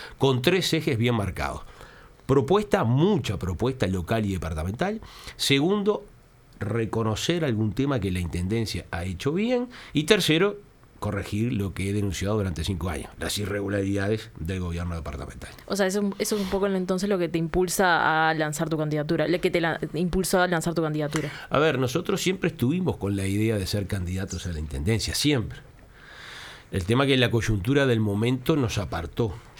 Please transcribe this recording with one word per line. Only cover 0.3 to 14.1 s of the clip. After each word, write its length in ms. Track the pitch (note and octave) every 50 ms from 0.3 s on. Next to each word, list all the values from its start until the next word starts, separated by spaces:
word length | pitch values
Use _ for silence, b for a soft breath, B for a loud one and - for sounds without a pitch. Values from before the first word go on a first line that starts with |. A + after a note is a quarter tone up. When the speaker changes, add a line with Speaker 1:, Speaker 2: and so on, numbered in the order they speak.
| C3+ B2
Speaker 1:
tres 300 | B2 F#3 F3+ F#3+ - - -
ejes 240 | D#3+ D#3+ D#3+ C#3
bien 180 | G#2+ A#2 A#2+ A#2+
marcados. 480 | A2+ G2 F#2+ - - C2 C#2 - - B B B B B B B B B B B - -
Propuesta, 600 | - C3 C#3+ B2 - F3+ G#3 G#3 G#3 - - C3+
mucha 520 | A2+ A#2+ C3+ D#3+ G3+ G#3+ D3+ - - G2+
propuesta 500 | E2 - F2 F2 D#2+ A2 B2+ C3+ B2 -
local 380 | F#2 F#2 F#2 E2+ - A2+ A2+ G#2+
y 80 | G2+ F#2+
departamental. 680 | F2+ D#2+ D#2+ D#2+ D#2 D#2 F2+ G#2 B2+ F3 F#3+ A3 A3+ B B B B B B B
Segundo, 720 | - - - C#3 C#3 C#3+ F3 G3+ G#3+ G3 G#3 G#3 G#3 - - - - - - - - - - - -
reconocer 840 | - G#2 G#2+ A#2 A2+ F#2+ - A2+ A2+ A2 G#2+ - - - E3 F3 D#3+
algún 300 | C#3 A2+ G#2 A2 G#2+ F2+
tema 260 | - C3+ C#3+ C#3 A#2+
que 120 | F#2+ G2
la 80 | F2+ F2+
Intendencia 680 | F2+ E2 D#2+ F2 F2 F#2 A2 A#2 A2+ G#2 - F2+ - -
ha 120 | - E2+ F2
hecho 300 | F#2+ F2+ E2+ - C3+ D3+
bien. 340 | F#3 G#3+ A#3 B3+ B3 B3 B3 B B B B
Y 120 | - D3 D3+
tercero, 560 | D#3+ G#3+ G3+ - - D#3 D#3+ G3 G#3 G#3 - - - - - - - - -
corregir 540 | - G#2 G#2 G2 - - - G2+ A2+ B2 C3+
lo 200 | G#2 G2+ G2 -
que 160 | - F#2 G2
he 40 | G2+
denunciado 420 | G#2 G2+ G2+ F2 - F#2 G2 G#2+
durante 280 | A2 G2+ F#2 E2 D#2+ D#2+
cinco 280 | - G2 D#2+ - F2
años, 180 | D#2 D2+ - - - -
las 160 | D#2+ E2 - G2+
irregularidades 880 | G#2 F#2 G#2 G#2 G2+ G2 G2+ G2+ G2 G2 G2 G2+ G2 G2+